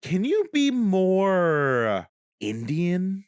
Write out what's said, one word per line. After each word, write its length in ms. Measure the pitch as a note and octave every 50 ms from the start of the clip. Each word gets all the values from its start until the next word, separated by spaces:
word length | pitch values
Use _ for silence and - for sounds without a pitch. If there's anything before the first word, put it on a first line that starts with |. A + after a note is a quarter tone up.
Can 220 | - - D#3 F#3 G3+
you 220 | C4 E4+ A4 G4+ E4+ -
be 180 | D4 C#4+ C#4
more 1400 | B3+ B3+ A#3 G#3 F#3+ F#3+ F#3+ F#3 F#3 F#3+ F#3+ G3 F#3+ F#3 F3 E3+ D#3+ D3 C#3+ C#3 C3 B2 A#2 A2 G#2 F#2+ F2 - _ _ _ _ _ _
Indian? 840 | - G#2+ G#2+ A2+ A#2 - D3+ D#3 F3 F3 F3 F3+ F#3 F#3+ F#3+ G3 G3